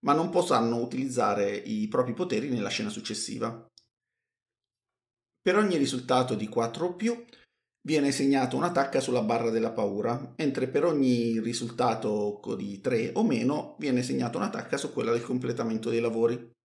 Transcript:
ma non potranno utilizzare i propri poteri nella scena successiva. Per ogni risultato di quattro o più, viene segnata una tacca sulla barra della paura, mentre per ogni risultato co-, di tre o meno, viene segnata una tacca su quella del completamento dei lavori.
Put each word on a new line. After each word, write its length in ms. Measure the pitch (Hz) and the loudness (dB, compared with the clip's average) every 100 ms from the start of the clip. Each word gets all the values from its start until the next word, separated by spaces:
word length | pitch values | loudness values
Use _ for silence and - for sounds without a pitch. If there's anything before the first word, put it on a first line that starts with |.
ma 80 | - | 2
non 180 | 147 165 | 2 4
potranno 500 | - - 127 117 117 | 2 4 2 2 0
utilizzare 720 | 127 127 135 123 104 101 101 | -2 -4 -2 0 2 2 0
i 360 | 101 - 107 107 | -2 -4 -4 0
propri 260 | 120 127 | 0 0
poteri 340 | 113 180 107 139 | -2 -2 -2 -2
nella 200 | 120 101 | -2 -2
scena 220 | - 107 | -4 -6
successiva. 760 | 104 - 107 - 107 113 113 - _ _ _ _ _ _ _ _ _ _ _ _ _ _ _ _ _ - | -8 -8 -8 -6 -4 -6 -6 -16 _ _ _ _ _ _ _ _ _ _ _ _ _ _ _ _ _ 2
Per 80 | |
ogni 220 | 180 208 170 | 4 4 2
risultato 580 | 135 127 123 127 127 | 2 -2 2 2 2
di 140 | 127 107 | -2 -2
quattro 380 | - 113 - 175 | -2 -2 -2 -4
o 100 | 175 | -2
più, 280 | 220 233 - - _ _ _ _ | -2 -2 -8 -20 _ _ _ _
viene 280 | - 156 143 | 0 2 2
segnata 460 | 131 139 139 123 135 | 2 4 4 2 0
una 160 | 170 | 0
tacca 260 | 170 139 135 | 2 2 0
sulla 240 | 127 123 | 2 0
barra 260 | 107 117 117 | 2 2 2
della 220 | 113 110 | 0 0
paura, 640 | - 104 101 110 127 139 - | 0 -2 0 -2 -2 -6 -2
mentre 280 | 151 131 127 | -2 0 0
per 180 | 143 | 2
ogni 540 | 247 151 131 120 117 113 | 2 4 4 4 2 0
risultato 1040 | 110 120 120 - 123 113 110 107 104 104 | -2 -4 -6 0 0 2 0 0 -2 -4
co-, 140 | - 113 | -8 -6
di 240 | 101 101 | -6 -4
tre 320 | 131 120 123 | 0 0 0
o 80 | - | 0
meno, 540 | 226 123 120 147 - - | 2 2 0 -2 -6 -6
viene 240 | 147 123 | 0 0
segnata 360 | 123 135 120 120 | 0 0 0 -2
una 120 | 104 | -4
tacca 260 | - - 139 | -4 -4 -4
su 160 | - | -4
quella 200 | - 113 | -4 0
del 100 | 120 | 0
completamento 640 | 120 127 127 120 117 110 110 | 0 -2 -2 -2 -2 -2 0
dei 120 | 117 | 0
lavori. 500 | 117 113 117 123 - _ | 0 2 2 0 -8 _